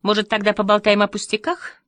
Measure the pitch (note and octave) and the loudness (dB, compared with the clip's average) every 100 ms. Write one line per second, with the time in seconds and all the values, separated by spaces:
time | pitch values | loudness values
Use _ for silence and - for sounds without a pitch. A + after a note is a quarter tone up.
0 | G3 G#3+ G#3 G#3+ G#3 G#3 G3+ G#3 G#3+ G3+ | 0 0 0 0 0 0 2 2 4 2
1 | G3+ G#3 - G#3+ D#4+ F4+ - - | 2 -2 -6 -4 -4 -6 -10 -20